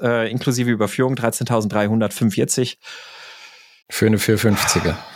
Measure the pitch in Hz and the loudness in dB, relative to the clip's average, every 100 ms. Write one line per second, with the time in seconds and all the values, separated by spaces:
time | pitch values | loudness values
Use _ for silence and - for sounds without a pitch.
0 | 120 117 113 123 139 123 123 110 104 - | 0 0 0 -2 -2 0 0 0 0 0
1 | 131 127 117 - 120 113 107 107 104 110 | 0 0 -2 -2 0 0 0 0 2 2
2 | 104 - 113 - 123 - 123 - - - | 0 0 0 0 0 0 -2 -6 -18 -18
3 | - - - - - - - _ - - | -18 -20 -20 -20 -20 -20 -20 _ -12 0
4 | 110 107 - 104 110 101 - 90 87 95 | 2 4 2 4 4 2 2 0 0 -2
5 | - | -8